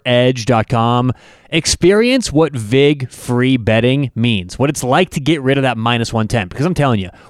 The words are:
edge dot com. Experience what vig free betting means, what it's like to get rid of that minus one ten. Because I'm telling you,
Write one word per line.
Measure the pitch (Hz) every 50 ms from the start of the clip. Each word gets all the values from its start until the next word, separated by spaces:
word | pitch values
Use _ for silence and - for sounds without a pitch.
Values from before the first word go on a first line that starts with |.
| -
edge | 127 123 123 123 127 131 120 110
dot | 113 123 113 110 -
com. | - 117 117 117 120 123 123 127 117 - - - - _ _ _
Experience | - 165 - - - - - 175 196 214 233 240 262 269 220 -
what | 143 147 160 147 147
vig | 127 107 101 117 135 143 143 156 143 131 123
free | - - - - 123 120 123 131 131
betting | 123 110 104 110 113 113 123 131 143 143 120 -
means, | - 117 120 113 98 87 90 - -
what | 135 143
it's | 151 - -
like | 123 131 160 190 180
to | - 165
get | 135 131 165 151
rid | 131 131 135
of | 139 135
that | 131 120 113
minus | 113 117 120 117 117 - -
one | 113 110 104
ten. | - 117 95 87
Because | - - 135
I'm | 180 175
telling | - 143 135 117 104
you, | 95 87 - - - -